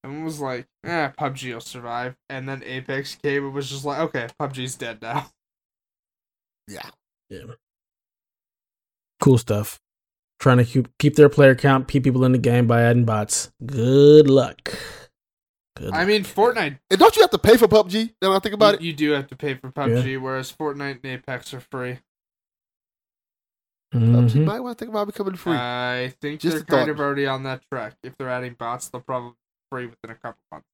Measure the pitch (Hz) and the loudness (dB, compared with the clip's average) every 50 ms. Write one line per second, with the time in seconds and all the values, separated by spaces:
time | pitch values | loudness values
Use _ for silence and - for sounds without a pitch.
0 | - 135 139 151 160 156 156 147 143 131 127 120 120 _ _ _ - - 170 165 | -16 -14 -12 -10 -10 -10 -8 -8 -8 -8 -8 -10 -12 _ _ _ -12 -6 -4 -4
1 | 151 135 - - 151 135 135 131 131 127 117 117 - - - 127 120 117 117 120 | -4 -6 -6 -6 -6 -6 -6 -8 -12 -12 -12 -12 -14 -16 -18 -16 -12 -10 -8 -8
2 | 123 127 127 _ _ _ 139 131 131 135 135 135 - - 131 131 127 - 135 135 | -8 -10 -12 _ _ _ -14 -12 -10 -12 -12 -12 -12 -12 -12 -12 -10 -8 -8 -8
3 | 139 139 - _ - 147 139 143 139 139 135 143 139 131 139 139 135 147 139 139 | -8 -10 -14 _ -4 -2 -2 -2 -4 -6 -8 -8 -10 -10 -12 -10 -8 -8 -4 -4
4 | 165 156 - 135 117 117 - _ 151 135 135 131 127 131 127 - 131 117 113 107 | -4 -4 -4 -8 -8 -10 -8 _ -8 -8 -8 -10 -10 -10 -10 -12 -12 -14 -12 -12
5 | 110 113 120 - - - _ _ _ _ _ _ _ _ _ _ _ _ _ _ | -12 -8 -8 -8 -10 -10 _ _ _ _ _ _ _ _ _ _ _ _ _ _
6 | _ _ _ _ _ _ _ _ _ _ _ _ _ - 101 - - - _ _ | _ _ _ _ _ _ _ _ _ _ _ _ _ -20 -16 -16 -16 -18 _ _
7 | _ _ _ _ _ _ 101 85 - - 120 _ _ _ _ _ _ _ _ _ | _ _ _ _ _ _ -20 -18 -18 -20 -20 _ _ _ _ _ _ _ _ _
8 | _ _ _ _ _ _ _ _ _ _ _ _ _ _ _ _ _ _ _ _ | _ _ _ _ _ _ _ _ _ _ _ _ _ _ _ _ _ _ _ _
9 | _ _ _ _ - 139 131 120 - - 110 104 117 - - - _ _ _ _ | _ _ _ _ 4 4 4 4 2 -2 -4 -4 -4 -8 -12 -18 _ _ _ _
10 | _ _ _ _ _ _ _ _ - 127 131 123 120 117 - 135 117 - _ _ | _ _ _ _ _ _ _ _ 2 4 4 4 2 2 0 -2 -2 -2 _ _
11 | - 147 147 - 151 143 143 - 143 135 131 123 - 143 135 131 131 - - 143 | 0 0 6 8 6 8 8 6 6 6 6 4 2 2 2 2 0 -2 -4 0
12 | 127 139 123 127 127 127 127 123 117 120 120 123 123 113 117 117 117 117 117 123 | 0 0 0 2 2 2 2 2 2 2 2 2 2 2 2 2 4 4 4 2
13 | 120 113 110 107 104 - - - - - _ _ 120 117 139 117 113 123 131 143 | 2 0 0 -4 -4 -4 -6 -6 -6 -10 _ _ -14 -8 -4 -2 0 4 6 8
14 | 143 147 151 151 151 139 135 135 127 - - _ _ - - - - - - - | 10 12 12 10 10 8 6 4 2 0 -8 _ _ -14 -12 -12 -14 -16 -18 -20
15 | - _ _ _ _ _ _ _ _ _ _ _ _ _ _ - - - 139 160 | -20 _ _ _ _ _ _ _ _ _ _ _ _ _ _ -14 -12 -8 -4 -2
16 | 180 196 208 214 190 - - 196 208 240 247 233 175 147 139 - _ _ 190 190 | 0 0 0 0 -2 -4 0 0 2 2 2 0 -4 -4 -6 -10 _ _ 4 8
17 | - 453 - 453 427 - - 180 - 208 226 240 233 190 208 214 202 185 185 220 | 8 6 8 6 4 4 4 2 6 6 6 6 6 6 6 4 4 4 -2 -4
18 | 226 226 _ _ 185 190 190 196 - 220 202 208 214 208 202 - 165 170 156 143 | -4 -4 _ _ 0 0 0 0 -2 -4 0 4 4 4 4 2 -4 -10 -4 -2
19 | 151 147 147 143 139 - 139 - - 147 131 131 - 131 - 151 143 123 117 123 | -2 0 0 -2 -4 -8 -14 -10 -8 -8 -8 -8 -12 -14 -8 -4 -2 -2 0 0
20 | 127 131 135 131 131 131 131 131 131 131 - _ 156 151 139 143 143 139 135 123 | -2 -4 -6 -6 -6 -6 -8 -8 -8 -10 -12 _ -8 -8 -8 -8 -10 -12 -12 -12
21 | - 135 127 127 _ - 131 120 - - - 127 - _ - 131 127 123 127 127 | -12 -12 -12 -12 _ -12 -12 -12 -12 -14 -18 -18 -16 _ -12 -10 -10 -10 -10 -12
22 | _ _ _ _ _ _ _ _ _ _ _ _ _ _ _ _ _ _ _ _ | _ _ _ _ _ _ _ _ _ _ _ _ _ _ _ _ _ _ _ _
23 | _ _ _ _ _ _ _ _ _ _ _ _ _ _ _ _ _ _ - 123 | _ _ _ _ _ _ _ _ _ _ _ _ _ _ _ _ _ _ -2 0
24 | 113 117 120 120 123 120 113 139 156 160 208 240 254 247 233 - 226 247 220 214 | 2 4 4 4 4 4 2 2 0 0 -2 -6 -8 -12 -12 -12 -12 -8 -6 -6
25 | 208 202 - - 202 196 190 175 - 180 165 127 123 123 123 123 123 123 123 123 | -6 -6 -6 -8 -8 -8 -8 -8 -6 -4 -4 -4 -4 -6 -6 -6 -4 -4 -4 -6
26 | 127 127 127 _ - 147 151 151 - 165 165 156 156 - 151 135 123 151 151 151 | -6 -8 -10 _ -10 -10 -10 -6 -4 -4 -4 -4 -2 0 0 0 2 0 -4 -4
27 | 143 143 139 139 139 139 135 131 135 135 131 127 _ _ 143 127 110 107 _ _ | -4 -4 -2 -2 -4 -4 -4 -6 -8 -10 -12 -12 _ _ -12 -10 -10 -12 _ _
28 | - 123 - _ 135 127 127 123 127 127 120 _ 117 117 120 127 - - - 123 | -20 -20 -16 _ -10 -8 -8 -8 -8 -12 -14 _ -10 -10 -10 -10 -12 -16 -16 -18
29 | 123 - 135 127 120 120 120 _ _ _ _ _ _ _ 135 127 123 117 117 _ | _ -8 -10 -8 -10 -12 _ _ _ _ _ _ _ _ -12 -12 -12 -12 -16 _
30 | - 113 113 _ - 120 113 _ _ _ 156 151 _ _ | -20 -20 -20 _ -16 -18 -18 _ _ _ -20 -20 _ _